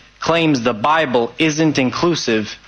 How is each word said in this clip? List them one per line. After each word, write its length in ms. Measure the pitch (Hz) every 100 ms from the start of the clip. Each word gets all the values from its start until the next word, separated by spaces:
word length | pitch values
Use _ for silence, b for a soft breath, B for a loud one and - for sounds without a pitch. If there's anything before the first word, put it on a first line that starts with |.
| - _
claims 420 | - 165 160 135
the 120 | 117
Bible 600 | 107 143 160 147 120 117 -
isn't 400 | 160 151 160 143
inclusive 760 | 127 - 170 156 - 110 104 -